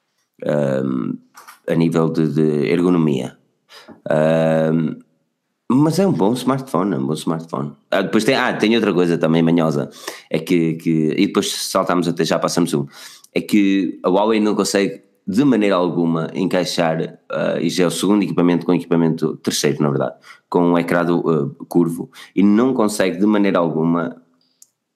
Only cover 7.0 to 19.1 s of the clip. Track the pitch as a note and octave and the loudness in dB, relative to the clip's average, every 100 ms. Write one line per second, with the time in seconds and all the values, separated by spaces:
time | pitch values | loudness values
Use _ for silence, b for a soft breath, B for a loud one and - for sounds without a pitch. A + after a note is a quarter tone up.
7 | C2+ D#2 - E2 E2 - C#2+ - _ F#2 | -4 -4 -4 -6 -6 -8 -8 -10 _ -2
8 | F#2+ A2 - B2+ B2 E2 G#2+ A#2 G#2 F2 | 0 0 0 0 0 0 0 2 2 2
9 | F2+ E2 D#2+ E2 E2 E2+ D#2+ C#2+ - B | 2 2 2 2 2 2 2 -2 -6 B
10 | B B B E2 E2 F2+ E2 E2 E2+ D#2+ | B B B -6 0 0 0 -2 -2 0
11 | D#2 D2 G2 G#2 G2 - - F#2+ F2+ F2+ | 0 0 0 0 -2 -4 -4 -2 0 0
12 | E2+ E2+ D#2+ D#2 F2 - F2 D2 C#2+ B | 0 -2 -2 0 0 0 0 -2 -4 B
13 | B B - - E2+ G#2+ G2 G2 F2+ - | B B -8 -6 0 2 2 2 -2 -4
14 | F#2 F#2 G#2+ A2 G#2+ G2+ G2 G2+ F#2+ - | 0 2 2 2 2 0 0 0 -2 -4
15 | _ _ - F#2+ C#3+ A2+ G#2 F2+ F2 D2+ | _ _ -4 0 2 4 2 2 2 0
16 | E2 E2 C#2+ - F2+ F#2 E2+ - E2 E2 | 0 -2 -4 -4 -2 0 -2 0 0 -2
17 | - - - D#2+ E2+ D#2+ E2 E2 F2 E2 | -4 -10 -10 -6 -4 -2 -2 0 0 0
18 | F2+ G#2 F#2+ E2 F2 F2 E2 E2+ - E2+ | 0 2 0 0 2 2 0 -2 0 0
19 | E2 | 2